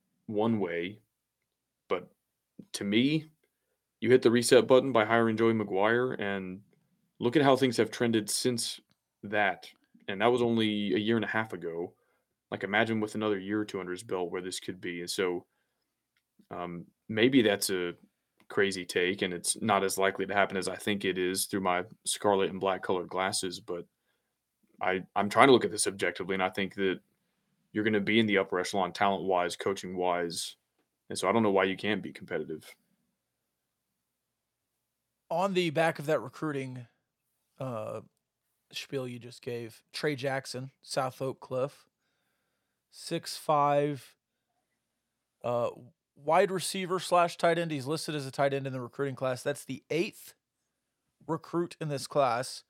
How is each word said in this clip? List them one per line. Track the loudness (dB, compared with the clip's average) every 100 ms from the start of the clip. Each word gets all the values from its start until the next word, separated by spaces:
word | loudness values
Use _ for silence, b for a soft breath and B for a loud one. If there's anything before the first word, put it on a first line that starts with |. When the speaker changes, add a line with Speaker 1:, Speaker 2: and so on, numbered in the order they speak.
| _ _ -8
Speaker 1:
one | -2 0 0
way, | -2 -4 -6 -8 _ _ _ _ _ _ _ _ -4
but | -4 -6 _ _ _ _ -20 -12
to | -6
me, | 0 4 4 2 -2 _ _ _ _ _ _ _
you | 4
hit | 6
the | 6
reset | 4 6 6 8
button | 6 6
by | 4
hiring | 4 4 4 4
Joey | 4
McGuire, | 2 0 2 2 2 0 -2
and | -4 -4 -8 -12 -18 _ _ _ _ -4
look | 0 4
at |
how | 6 6
things | 4 2
have | 0
trended | 0 0 2 0
since | -2 -2 -2 -4 -10 _ _ _ _
that. | -6 0 0 -2 -8 -20 _ _ -8
And | 0
that | 2
was | 4
only | 2 2 2 0 0
a | 0
year | 2 0
and |
a | 0
half | -2 -4
ago. | -6 -8 -6 -8 -10 _ _ _ _ -12
Like, | -8
imagine | -2 2 2 0
with | -4
another | -2 -2 -2
year | -2 -4
or |
two | -4 -6
under | -8
his | -10
belt | -6 -4 -4
where | -6
this | -8 -8
could | -10 -10
be. | -8 -8
And | -6
so | -2 0 -2 -6 _ _ _ _ _ _ _ _ _ -14
um, | -10 -8 -10 -14 _ -8
maybe | 2 4 6
that's | 4 2 0
a | -2 -4 -8 _ _ _ _ -6
crazy | 0 0 0 -4
take, | 0 0 0
and | -4
it's | -4 -6 -4
not | 0 2
as | 2 0
likely | 0 0 -2
to |
happen | 2 2 0
as | -4
I | -4
think | -2 -2
it | 0 0
is | 0 -2 -2
through | -2
my | 0 0 -2 -8 -6
scarlet | 0 4 4 2
and | 0
black | -2 -2
colored | -2 -2 -2
glasses, | -2 -2 -2 -6 -8
but | -10 -10 -10 _ _ _ _ _ _ _ _ -6
I, | -2 -2 -2 -2
I'm | 2
trying | 6 8
to |
look | 8
at | 6
this | -2 -4
objectively, | -2 -2 -2 -4
and | -2
I | -2
think | -2 -4 -2
that | -2 -2 _ _ _ _ _ _ _
you're | -4
gonna | 0 0
be | 2 2
in | 4
the | 2
upper | 2 -2
echelon | -2 -2 -2
talent-wise, | 0 0 0 0 0 0 -2
coaching-wise, | -4 -4 -6 -4 0 0 -2 -6 -10 -12 _ _ _ _ -14
and | -4
so | 0
I |
don't | 2
know | 4
why | 2
you | 2 0
can't | -4 -4
be | -6
competitive. | -14 -8 -6 -6 -10 -14 -20 _ _ _ _ _ _ _ _ _ _ _ _ _ _ _ _ _ _ _ _ _ _ _ _ -6
Speaker 2:
On | -2 0
the | 2 2
back | 2 2 2
of | 0
that | -2
recruiting, | -2 -6 -6 -4 -6 -10 -16 _ _ _ _ _ _ -12
uh, | -8 -8 -8 -10 -14 _ _ _ _ _ _
spiel | -14 -8 -8 -8
you | -10
just | -16 -16
gave, | -10 -8 -10 -16 _
Trey | -6 -4 -2
Jackson, | -2 -4 -6 -10 -12 -14
South | -8 -4 -4 -4
Oak | -6 -8
Cliff, | -6 -4 -4 -6 _ _ _ _ _ _ _ _ _ _ _
six | -18 -8 -8 -6 -6
five, | 2 4 4 4 2 -2 -12 _ _ _ _ _ _ _ _ _ _ _ _ _
uh, | -4 -2 -2 -6 -16 _ _ _
wide | 2 4 4
receiver | 0 -6 -6 -4 -4
slash | 0 2 2 2
tight | 2 2
end. | 0
He's | -4 -6
listed | -6 -6
as | -8 -6
a |
tight | -2 0
end | 0 -6
in |
the | -8
recruiting | -10 -6 -6
class. | -4 -4 -4
That's | -4 -6
the | -8 -12 -6
eighth | -4 -4 -6 -20 -20 _ _ _ _ _ _ _ _ -6
recruit | -6 -4 -4 -4 -6
in | -6
this | -6 -2
class. | 2 4 2 -2 -10